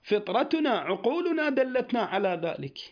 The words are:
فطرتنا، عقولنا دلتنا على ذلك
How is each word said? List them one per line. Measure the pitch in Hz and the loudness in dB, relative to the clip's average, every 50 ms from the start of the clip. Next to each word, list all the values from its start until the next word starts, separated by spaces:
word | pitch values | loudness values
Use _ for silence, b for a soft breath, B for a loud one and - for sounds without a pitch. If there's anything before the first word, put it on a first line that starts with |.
فطرتنا، | _ - 208 208 208 - 185 240 294 302 320 320 302 277 | _ 0 0 0 0 0 0 0 2 2 2 2 2 2
عقولنا | 226 175 135 160 190 185 - 233 294 349 359 359 330 320 302 294 | 2 0 0 -2 -2 0 0 0 0 2 0 0 0 2 0 2
دلتنا | 277 277 262 262 254 254 247 - 254 240 | 2 2 0 2 0 -2 0 0 0 0
على | 202 170 185 196 202 190 180 165 165 | 0 0 0 0 0 0 0 0 -2
ذلك | 165 - - 143 135 - - - - | -4 -4 -6 -10 -10 -10 -14 -16 -16